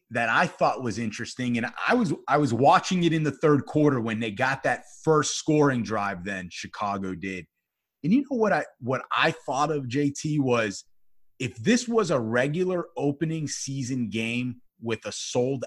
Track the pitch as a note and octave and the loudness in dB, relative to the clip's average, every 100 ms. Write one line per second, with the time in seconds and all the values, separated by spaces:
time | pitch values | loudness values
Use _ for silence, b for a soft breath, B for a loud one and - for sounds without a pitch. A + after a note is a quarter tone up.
0 | _ A#2 A#2 B2 F3 - D#3+ A2+ B2 G2+ | _ -2 2 2 2 2 0 2 -4 -4
1 | A2+ G#2 A#2 - B2+ A#2+ A#2 - G#2 A#3+ | -4 -6 -10 -6 -2 -2 -2 -4 0 2
2 | G3+ - - C#3+ D3 A2+ C#3 F3+ - F#3 | 2 -2 0 2 2 4 6 6 4 0
3 | E3+ D#3+ D3+ C#3+ D#3 D3 - D3+ D3 C3 | 2 2 0 2 4 4 2 2 4 2
4 | A2+ A2 A#2 G2 B2+ C3+ C#3+ A#2+ - - | 0 -4 -4 -2 -2 0 -2 -2 -6 -4
5 | - D#3 C#3+ - - D3+ C#3+ B2 G2+ G#2+ | 2 4 2 -2 2 4 4 2 -2 -2
6 | G2+ F#2+ F2+ G2 F2+ - G2+ - G#2 G2+ | -2 -4 -6 -6 -8 -12 -12 -6 -4 -4
7 | F#2+ F#2 F#2+ F#2 E2+ _ _ _ _ _ | -4 -6 -8 -8 -12 _ _ _ _ _
8 | D3 A#3+ C#4+ B3 G#3+ E3+ C3+ _ A#2 B2+ | 0 2 2 0 2 0 -2 _ -4 -4
9 | - A#2 D3+ D#3+ - C3 D3 D3+ B2+ B2+ | -2 0 2 0 -4 -2 0 -2 -2 -2
10 | D3 C#3+ D#3 D3+ C3 A#2+ G#2+ F#2+ - _ | -2 -2 -2 0 2 2 0 -4 -14 _
11 | _ - - - B2+ - A#2 A#3+ - A3+ | _ -20 -20 -8 -8 -2 2 2 2 0
12 | F#3 D3 A2 A#2+ C#3 D3+ F#3 F3+ E3+ - | 2 0 2 2 2 0 -2 -2 -4 -2
13 | C#3+ C#3+ D#3+ D#3+ D3 - - C3+ B2 C3 | -2 0 -2 -4 -6 -8 -8 -6 -4 -4
14 | A2+ G#2+ A2+ A#2+ B2+ A#2+ _ _ A2+ A2 | -2 -2 -2 -2 -4 -8 _ _ -6 -6
15 | G#2 - - C3 B2 C3+ | -6 -10 -4 -2 0 -2